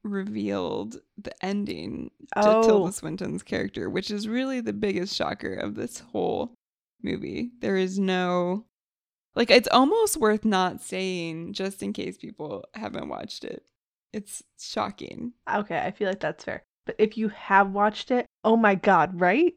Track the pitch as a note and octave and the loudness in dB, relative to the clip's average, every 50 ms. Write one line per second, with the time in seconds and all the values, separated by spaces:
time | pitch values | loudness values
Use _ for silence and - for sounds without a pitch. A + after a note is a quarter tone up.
0 | - G#3+ G3+ G3 F#3+ G#3 G#3 G#3+ G3+ G3 - G3 F2+ - G#2 - - A3 - - | -6 -4 -4 -4 -4 -4 -4 -4 -2 0 0 0 -2 -2 -4 -4 -6 -8 -12 -16
1 | _ _ _ - G#3 - - _ - F#3+ G3+ G#3 G3+ - F2 D2+ E2+ - - - | _ _ _ -14 -14 -14 -10 _ -6 -4 -2 -2 -2 -4 -6 -8 -8 -8 -8 -8
2 | - - _ _ - _ - G3+ G#3 G#3+ A3 A3 A3+ A3+ A3 G3+ F3+ F3+ G3 - | -10 -12 _ _ -16 _ 0 4 6 6 6 8 6 6 6 6 4 2 -4 -6
3 | - D#3 D#3+ F#3+ F#3 - - F#3 - - - - - G3+ - - - F2+ - F#3+ | -8 -8 -6 -6 -6 -6 -6 -8 -6 -4 -4 -4 -4 -4 -6 -6 -6 -4 -4 -4
4 | F#3+ - G#3 G3+ G#3+ G#3+ A3+ B3 C4 C4+ C4+ B3+ A3+ A3 G3+ G#3 G#3+ G3+ G3 F3+ | -4 -4 -6 -6 -4 -4 -2 -2 -2 -2 -4 -4 -4 -6 -4 -2 -2 -2 -2 -2
5 | F3+ G3+ - - - D2 - - - - F#2+ - - - - - - - - - | -4 -4 -4 -4 -2 -4 -4 -6 -6 -8 -6 -4 -6 -6 -6 -6 -8 -8 -10 -14
6 | - _ - G#3+ - - - - - A#3+ A#3+ _ _ _ _ _ _ _ _ _ | -16 _ -4 -2 -2 0 -2 -2 -4 -6 _ _ _ _ _ _ _ _ _ _
7 | A3+ G#3 - - - - - - A#3+ B3 - - - A3 G3 F#3+ F#3 F#3 F#3+ G3 | -6 -6 -4 -4 -6 -6 -6 -6 -6 -8 -8 -4 -2 0 2 2 0 0 0 -2
8 | G3 F#3+ F#3 F3+ F3+ F3+ F3+ F3+ F3 F3 F#3 G#3 A3+ _ _ _ _ _ _ _ | 0 0 0 0 0 0 0 0 0 0 -2 -4 -6 _ _ _ _ _ _ _
9 | _ _ _ _ _ _ _ - A#3+ - A3 A#3+ A3 - - A#3+ C4 D4 G#4 A4+ | _ _ _ _ _ _ _ 0 4 6 6 6 6 6 6 6 6 6 6 4
10 | A4 G#4 - - A3 G#3+ G#3+ G#3+ - A3 G3+ F#3 F#3 F3+ F3+ - - - F#3+ F#3 | 4 2 2 2 2 2 2 2 2 2 2 2 2 0 -2 -6 -10 -8 -6 -4
11 | F#3+ F#3+ F#3 F3+ E3 E3 D#3+ D#3+ E3 F3+ G3+ - F#3+ G3 G3 - G3+ G3 G#3+ - | -4 -2 -4 -4 -4 -6 -6 -8 -10 -10 -6 -6 -6 -6 -6 -6 -8 -6 -6 -6
12 | F#3+ F#3 F#3 _ - - - - D3+ D3 G2+ G2 - _ _ G#3+ A2 G2+ - - | -6 -8 -8 _ -16 -16 -12 -12 -8 -8 -8 -10 -10 _ _ -10 -10 -8 -8 -8
13 | C#2+ C#2+ A#1+ - - - - - - - - - _ _ _ _ _ _ _ _ | -8 -8 -8 -10 -10 -12 -12 -12 -10 -10 -12 -12 _ _ _ _ _ _ _ _
14 | _ _ - G#3+ G#3 - - - _ _ _ _ - - - A3 G#3 G3+ G3+ - | _ _ -12 -12 -10 -10 -14 -16 _ _ _ _ -16 -8 -4 -4 -4 -4 -6 -12
15 | - - - - - B3 A#3+ _ _ - - G#3 G#3 - E3+ D#3 - F3 G3+ - | -14 -14 -12 -10 -10 -10 -12 _ _ -4 -2 -2 -2 -2 -4 -2 -2 -4 -4 -2
16 | G#3 F#3 F#3+ G3+ - D3+ - - - - - - _ _ _ _ _ - - - | -2 -2 -2 -2 -4 -6 -6 -6 -10 -10 -10 -10 _ _ _ _ _ -10 0 0
17 | G#3+ A3 - A3 A3 G#3 - - - - G3 F#3+ G3+ G3 F#3+ G3+ G#3 G#3+ G#3+ - | 0 0 0 -4 -4 -4 -4 -8 -2 4 4 6 6 4 2 2 2 2 2 -2
18 | - - B3+ B3 A#3+ _ _ _ - A3 A3+ A#3 A3+ G#3 G3 F3 - G#3 F#3+ E3+ | -4 -2 -2 -2 -2 _ _ _ 4 4 6 8 6 6 4 6 6 6 6 6
19 | D3+ F#3 F#3+ E3+ F#3 F3+ G3 C4+ F4 F4 - | 6 4 2 2 4 4 6 6 4 2 2